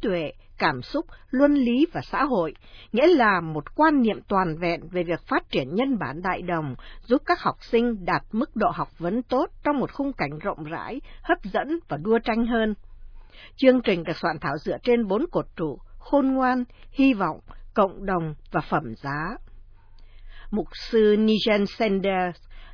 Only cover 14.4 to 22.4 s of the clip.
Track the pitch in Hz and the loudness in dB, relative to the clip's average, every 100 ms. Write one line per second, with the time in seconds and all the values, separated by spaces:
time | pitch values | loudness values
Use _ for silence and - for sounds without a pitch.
14.4 | 160 151 208 135 247 240 214 202 339 175 | -4 -4 -4 -4 2 2 2 0 0 -2
15.4 | 143 - 156 - - - - 285 269 262 | -4 -6 -6 -6 -14 -14 0 2 4 2
16.4 | 254 254 247 - - - 269 214 175 - | 0 0 -4 -12 -8 2 4 4 -2 -4
17.4 | - - - - 196 - 202 180 160 147 | -14 -18 -6 2 2 0 -2 -2 -2 -8
18.4 | - 180 - 170 127 110 139 143 165 262 | -6 -4 -2 -2 -2 -10 -8 -6 -6 -10
19.4 | - - - - - - - - - - | -16 -20 -20 -20 -20 -20 -20 -20 -18 -16
20.4 | - 214 - - - 226 214 208 220 214 | -6 -4 -4 -8 0 4 6 6 4 4
21.4 | 226 208 202 - 220 196 190 190 180 165 | 2 2 0 0 0 0 0 0 -2 -6